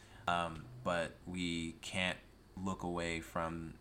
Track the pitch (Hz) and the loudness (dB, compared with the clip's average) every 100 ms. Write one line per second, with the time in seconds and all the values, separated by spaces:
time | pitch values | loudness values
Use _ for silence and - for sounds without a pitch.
0 | - - - 87 82 80 71 - 92 87 | -16 -2 2 4 2 -2 -10 -2 2 2
1 | 80 - 90 90 87 85 82 - - 95 | 2 -4 -4 0 2 2 -2 -4 -2 2
2 | 90 - - - - - 95 90 87 87 | 2 0 -8 -20 -14 -4 -2 0 0 2
3 | 85 82 80 87 82 85 80 - | 2 0 -2 0 0 -2 -6 -10